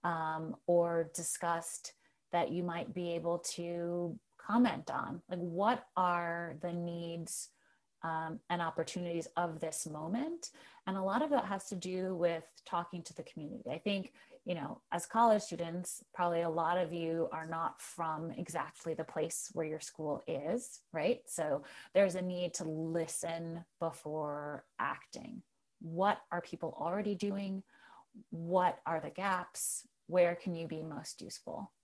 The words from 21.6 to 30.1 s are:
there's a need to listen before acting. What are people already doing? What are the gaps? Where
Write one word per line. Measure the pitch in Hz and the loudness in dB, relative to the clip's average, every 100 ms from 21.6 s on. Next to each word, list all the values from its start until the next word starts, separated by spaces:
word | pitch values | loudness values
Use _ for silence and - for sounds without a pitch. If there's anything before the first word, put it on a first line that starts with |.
| - - - | -2 -16 2
there's | 190 196 180 | 6 6 4
a | |
need | 180 180 175 - | -2 -2 -2 -2
to | |
listen | 160 156 160 165 160 - 175 165 165 165 170 _ | -4 -2 0 0 0 -2 -2 -4 -4 -6 -10 _
before | 165 160 156 156 151 147 147 147 - - | -4 -2 -6 -2 -2 -4 -6 -8 -12 -4
acting. | 143 - - - - - - _ _ _ | -2 -2 -8 -12 -10 -12 -14 _ _ _
What | 165 165 196 - - | -6 2 4 2 -2
are | 175 | -4
people | - 165 160 - | -4 -6 -6 -2
already | 160 190 208 | -2 0 0
doing? | 196 202 196 196 190 - - - - - 226 - | 0 -2 -2 -4 -6 -8 -20 -20 -20 -20 -20 -12
What | 165 165 185 180 165 - | -8 2 6 6 2 0
are | 165 | 0
the | 151 | -2
gaps? | - 196 185 175 - - - - _ | -2 0 0 -2 -4 -2 -2 -8 _
Where | - | 2